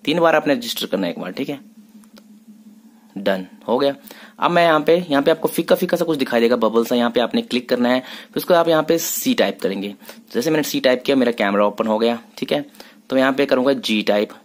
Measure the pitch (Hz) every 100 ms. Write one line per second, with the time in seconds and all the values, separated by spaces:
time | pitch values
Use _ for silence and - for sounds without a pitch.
0 | - 160 165 160 139 135 117 - - -
1 | 90 82 90 92 143 139 - - - -
2 | - - _ - - - - - - _
3 | _ - 98 95 92 - - 120 139 139
4 | - - - - 151 175 170 156 147 170
5 | 175 139 143 160 - - 175 180 180 170
6 | 160 156 127 117 117 120 110 113 117 123
7 | 120 117 113 120 117 127 120 123 120 127
8 | 127 - - - - 175 165 160 151 165
9 | - - - 123 98 98 95 98 101 101
10 | - - - - 123 156 143 147 135 127
11 | - 139 120 117 104 101 104 104 113 107
12 | 117 117 - - - 147 143 - - -
13 | _ 131 131 135 139 131 127 135 110 107
14 | 104 104 107 -